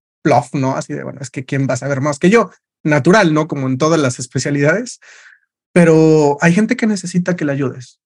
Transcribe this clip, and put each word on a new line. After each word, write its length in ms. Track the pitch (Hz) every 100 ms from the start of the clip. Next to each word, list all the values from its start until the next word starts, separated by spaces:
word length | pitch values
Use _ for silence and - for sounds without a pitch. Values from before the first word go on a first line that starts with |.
| _ _
bluff, 320 | - 123 139
¿no? 220 | 143 131 147
Así 160 | -
de, 80 | 147
"Bueno, 180 | 131 131
es 100 | 139
que 140 | -
¿quién 220 | 135 139 135
va 60 |
a 40 | 131
saber 220 | 135 135
más 180 | 147 143
que 100 | 180
yo?". 200 | 233 214 - _ _
Natural, 500 | 156 147 135 214 170
¿no? 140 | 151 156
Como 180 | 143 131
en 120 | 131
todas 200 | 156 165
las 200 | 135 -
especialidades, 800 | 127 131 147 143 143 180 247 - - - - _ _ _ _
pero 680 | 180 165 160 160 156 143 143
hay 120 | 170
gente 240 | 175 220 247
que 100 | 220
necesita 480 | 202 175 185 180
que 100 | 175
le 60 | 151
ayudes. 460 | 139 131 120 123 _